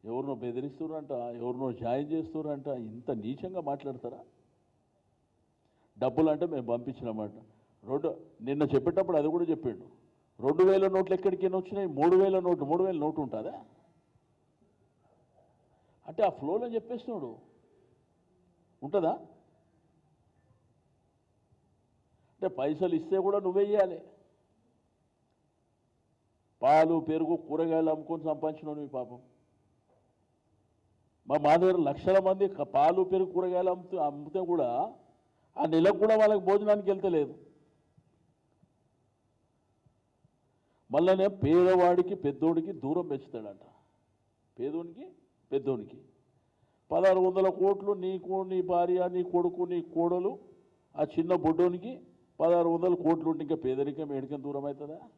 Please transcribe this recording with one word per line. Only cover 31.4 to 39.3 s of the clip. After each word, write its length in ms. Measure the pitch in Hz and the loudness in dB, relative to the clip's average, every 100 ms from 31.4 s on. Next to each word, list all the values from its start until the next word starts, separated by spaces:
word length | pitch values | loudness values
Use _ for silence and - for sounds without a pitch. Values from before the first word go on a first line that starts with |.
| 147 | 6
మా 60 | 165 | 6
దగ్గర 180 | 185 180 143 | 6 4 0
లక్షల 280 | 139 185 190 190 | 0 2 4 4
మంది 180 | 190 196 196 | 2 0 -2
క-, 100 | 143 139 | -4 2
పాలు, 260 | 151 185 185 | 4 4 2
పెరుగు, 180 | 185 185 175 | 0 0 -2
కూరగాయలు 360 | 180 180 185 | -2 0 0
అమ్ముతూ, 220 | 180 170 185 147 | -2 -6 -4 -4
అమ్మితే 340 | 143 147 190 175 | -4 -8 -6 -2
కూడా 180 | 170 127 120 202 - _ _ _ _ _ - | 0 0 -2 -4 -8 _ _ _ _ _ -4
ఆ 60 | 277 | 0
నెలకు 240 | 165 175 190 | 4 4 4
కూడా 180 | 214 220 | 4 6
వాళ్ళకి 200 | 214 208 180 | 6 4 4
భోజనానికి 420 | 202 208 208 190 | 2 4 2 2
వెళ్తలేదు. 420 | 190 190 165 143 - - _ _ _ _ _ _ _ _ _ _ _ _ _ _ _ _ _ _ | 0 2 0 0 -6 -20 _ _ _ _ _ _ _ _ _ _ _ _ _ _ _ _ _ _